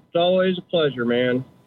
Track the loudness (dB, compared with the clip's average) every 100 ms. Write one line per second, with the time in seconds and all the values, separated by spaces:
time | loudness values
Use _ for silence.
0 | _ 0 2 2 0 -2 -2 0 0 -2
1 | -2 0 0 -2 -6 _